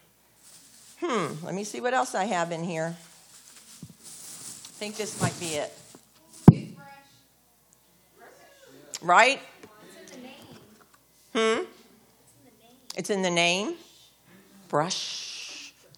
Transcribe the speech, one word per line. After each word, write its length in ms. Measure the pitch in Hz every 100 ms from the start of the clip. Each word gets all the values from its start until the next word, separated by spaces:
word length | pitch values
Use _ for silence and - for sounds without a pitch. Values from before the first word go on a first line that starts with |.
| _ _ _ _ - - - - - -
Hmm, 440 | 339 226 151 156
let 80 | 160
me 120 | 180
see 160 | 208 -
what 120 | 240
else 220 | 254 262
I 120 | 196 202
have 260 | 180 165
in 100 | 165
here. 320 | 170 160 165 170
I 1800 | - - - - - - - - - - - - - - - - - -
think 160 | 208
this 260 | 214 202 -
might 160 | 180 156
be 160 | 170 147
it. 200 | 131 - - - - - - - - - - - - - - - _ _ _ _ _ _ _ _ _ - 240 - - - - - - -
Right? 400 | 170 180 247 269 - - - - - - - 254 254 - - 247 - - - - _ _ -
Hmm? 300 | 226 220 233 370 - - - - _ - - - - - - -
It's 160 | - 180
in 120 | 196
the 80 | 185
name. 440 | 175 170 180 214 349 - - - _ - - - - -
Brush, 1080 | 147 156 - - - - - - - - - -